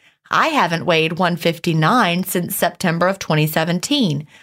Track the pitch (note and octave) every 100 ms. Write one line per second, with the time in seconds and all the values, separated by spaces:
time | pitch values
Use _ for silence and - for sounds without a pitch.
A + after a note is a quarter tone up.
0 | _ _ - E3+ D4 D4 F3 E3 F3 E3
1 | D#3+ E3+ F3+ E3+ E3+ E3 - D#3+ D#3 B3
2 | F#3 F3 F#3 F#3 E3+ - F3 - F3+ E3+
3 | F3+ G3 - D#3 D3+ D#3+ E3+ F3 - C#4+
4 | G3+ C#3+ D#3 -